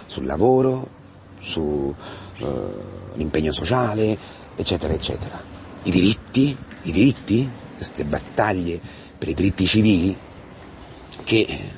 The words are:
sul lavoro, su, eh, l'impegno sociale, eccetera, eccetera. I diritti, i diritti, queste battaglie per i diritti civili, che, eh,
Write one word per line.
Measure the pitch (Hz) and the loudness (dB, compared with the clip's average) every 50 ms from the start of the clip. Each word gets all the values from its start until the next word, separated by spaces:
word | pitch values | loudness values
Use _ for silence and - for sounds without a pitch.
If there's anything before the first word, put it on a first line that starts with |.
| - | -16
sul | - - - 65 | -12 -8 -6 -4
lavoro, | 67 71 78 101 127 127 131 131 131 127 127 131 - - - - - - - - - - - | -4 0 2 4 4 6 4 4 2 0 -2 -6 -10 -14 -18 -20 -20 -20 -20 -20 -20 -20 -16
su, | - - - 82 78 76 73 71 69 69 69 - - - - - - - - - | -12 -8 -6 -4 -2 -2 -2 -2 -2 -4 -6 -8 -12 -16 -16 -16 -16 -16 -12 -8
eh, | 62 69 67 58 50 50 50 50 50 50 - - - - - | -6 -6 -4 -4 -6 -6 -8 -10 -12 -12 -14 -14 -14 -10 -6
l'impegno | - 78 78 73 78 78 76 | -4 -4 -2 0 0 0 0
sociale, | 69 - 80 80 123 127 123 110 104 110 110 107 110 - - - - - - - - | 0 0 0 2 2 2 2 2 2 2 2 2 2 0 -4 -10 -16 -18 -18 -12 -8
eccetera, | - - - 95 - - 76 | -6 -2 0 0 0 0 0
eccetera. | 78 76 - - 64 - - - - - - - - - - - - - - | -2 -2 -2 -4 -6 -6 -8 -10 -12 -14 -14 -16 -18 -18 -18 -18 -16 -6 -2
I | 95 | 2
diritti, | 87 90 90 101 113 - - - - 127 139 147 135 - - - - - | 4 6 6 6 4 2 -2 -2 2 4 4 4 2 -2 -10 -16 -16 -10
i | - - | -8 0
diritti, | - - - 143 - - - - 101 117 139 127 117 - - - - | 4 6 6 6 4 2 0 0 2 2 2 0 -4 -10 -14 -16 -12
queste | - - - - - 73 | -10 -10 -8 -6 -6 -4
battaglie | 73 - - - - - - 107 107 98 92 85 85 85 85 - - - - - - - - | -2 -2 -4 -4 -2 0 2 2 2 2 0 -2 -2 -4 -6 -8 -12 -16 -18 -18 -20 -12 -6
per | - - | -4 -2
i | 76 | 0
diritti | 71 90 101 - - 95 | 2 2 2 2 2 2
civili, | 90 - 110 107 110 101 87 85 98 92 - - - - - - - - - - - - - - - - - - - - - - | 4 4 6 6 6 6 6 4 2 0 -2 -8 -16 -18 -20 -20 -20 -20 -20 -20 -20 -18 -18 -20 -20 -20 -20 -18 -18 -16 -12 -2
che, | - 110 110 104 - | 2 2 4 4 2
eh, | 73 62 50 50 - | -2 -8 -10 -12 -12